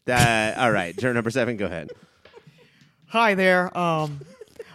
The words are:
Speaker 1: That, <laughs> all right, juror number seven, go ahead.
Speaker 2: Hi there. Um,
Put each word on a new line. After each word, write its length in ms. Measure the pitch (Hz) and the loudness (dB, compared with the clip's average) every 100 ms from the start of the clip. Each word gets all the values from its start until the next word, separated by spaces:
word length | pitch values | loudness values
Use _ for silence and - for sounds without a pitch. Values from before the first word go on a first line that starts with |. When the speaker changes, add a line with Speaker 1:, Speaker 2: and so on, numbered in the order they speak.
Speaker 1:
That, 540 | - 123 120 113 110 - | -2 2 4 2 0 0
<laughs> 0 | |
all 140 | 123 | 2
right, 220 | 104 85 | 2 -2
juror 200 | 90 127 | -4 -2
number 160 | 120 113 | -2 -2
seven, 260 | 131 117 110 | -2 -2 -4
go 80 | 95 | -6
ahead. 240 | 85 76 - _ _ - 480 - - _ _ _ _ _ | -6 -12 -16 _ _ -20 -20 -20 -20 _ _ _ _ _
Speaker 2:
Hi 260 | 220 226 | 0 2
there. 420 | 190 190 180 180 - | 4 4 4 0 -2
Um, 440 | 175 160 151 143 143 523 - - - | -2 -2 -4 -8 -16 -20 -20 -20 -20